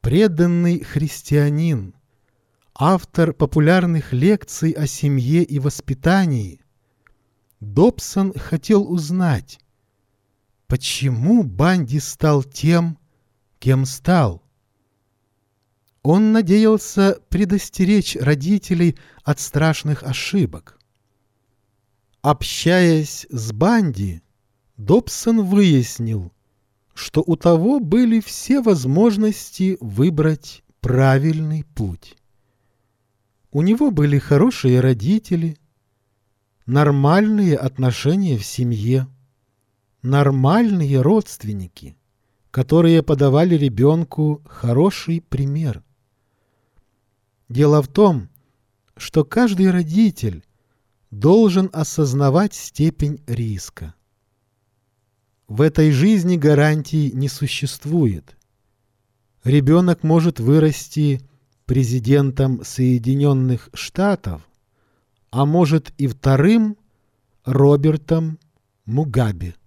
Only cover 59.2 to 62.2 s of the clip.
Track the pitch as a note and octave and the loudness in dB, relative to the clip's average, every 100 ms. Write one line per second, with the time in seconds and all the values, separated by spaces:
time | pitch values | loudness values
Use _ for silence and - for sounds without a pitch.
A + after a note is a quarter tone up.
59.2 | _ _ B2 C#3+ C3+ E3 F3+ F3 D#3 E3 | _ _ 0 2 4 2 2 0 2 2
60.2 | E3 D3+ A#2 D3+ D#3 D3 - D3 D3 C3+ | 2 -2 2 4 2 0 -8 -4 -2 -2
61.2 | - _ _ _ - B2+ B2 B2+ A2 C#3 | -8 _ _ _ -4 -2 0 -2 2 2